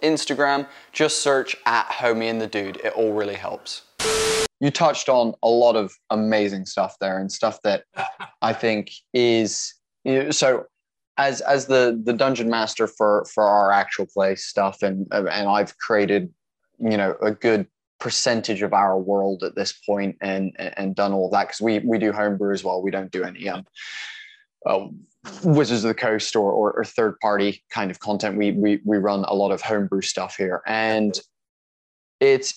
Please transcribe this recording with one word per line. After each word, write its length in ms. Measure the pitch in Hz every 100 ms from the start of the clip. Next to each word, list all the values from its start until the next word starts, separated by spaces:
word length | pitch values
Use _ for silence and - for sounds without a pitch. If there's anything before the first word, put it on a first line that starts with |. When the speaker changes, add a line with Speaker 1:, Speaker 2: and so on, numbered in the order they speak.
Speaker 1:
Instagram. 680 | 156 151 - 135 143 139 139 - -
Just 280 | - 156 -
search 360 | 143 135 127 - 117
at 180 | 117 -
Homie 420 | - 120 113 113
and 100 | 113
the 60 | 110
Dude. 300 | 107 98 90
It 160 | 110
all 200 | - 110
really 220 | 104 101
helps. 480 | 98 95 87 - - - - - - - - - -
You 100 | 139
touched 380 | - 160 143 -
on 260 | 127 113 -
a 60 | 113
lot 260 | 120 120
of 180 | 110 95 - -
amazing 560 | 110 110 107 101 95 92
stuff 280 | - 92 -
there 180 | 95 95
and 140 | 98
stuff 280 | - 110 -
that 240 | 107 98 - - 95
Speaker 2:
<laughs> 280 | - - _
Speaker 1:
I 120 | 110
think 400 | 110 113 107 98 - _
is, 600 | 123 120 113 104 - - - _ _
you 180 | 135 131
know, 80 | 147
so 360 | 143 135 123 - _ _ _ _ -
as, 240 | 139 123
as 260 | - 139 131
the, 340 | 131 123 117
the 80 | 113
dungeon 360 | 117 135 120 113
master 380 | 113 110 - 107
for, 400 | - 107 104 -
for 80 | -
our 300 | 104 104 98
actual 340 | 101 98 - 95
play 300 | 98 95 98
stuff, 440 | - 104 98 -
and, 260 | 98 95 92
and 380 | 104 90 101 101
I've 280 | 104 98 -
created, 540 | - 107 98 101 90 - _ _ _ -
you 180 | 113 104
know, 200 | 95 -
a 120 | 107
good 340 | 104 120 107 - _ _ -
percentage 640 | 120 - 131 113 104 98
of 100 | 104
our 240 | 101 101 95
world 460 | 92 98 98 92
at 140 | 92 -
this 160 | 95
point 460 | - - 101 98 -
and, 340 | 98 95 95 -
and, 180 | 95 98
and 180 | 98
done 180 | 95 101
all 160 | 98 92
that, 180 | 101 -
'cause 120 | -
we, 200 | 110 107
we 180 | 120 110
do 140 | 107
homebrew 400 | 104 104 98 101
as 100 | 98
well. 180 | 92 92
We 120 | 98
don't 180 | 95 95
do 140 | 92
any, 240 | 90 92 98
um, 160 | 90 95 - - - - - - - _ _
uh, 220 | - 98 101 - - _ - -
Wizards 400 | 180 151 117 117
of 60 | 113
the 60 |
Coast 420 | 110 120 110 - 113
or, 160 | 101
or, 200 | 107 104
or 100 | -
third 340 | 107 - 107 -
party 460 | 107 101 101 95 _
kind 220 | 113 98
of 80 | 92
content. 380 | 107 101 104 101
We, 160 | 104
we, 280 | 101 104 101
we 140 | 107 104
run 260 | 101 98 92
a 80 |
lot 160 | 101 101
of 100 | 95
homebrew 420 | - 107 98 98
stuff 340 | - - 92 -
here. 260 | 95 90 98
And 500 | 110 113 110 107 92 - _ _ _ _ _ _ _ _ -
it's, 340 | 135 127 135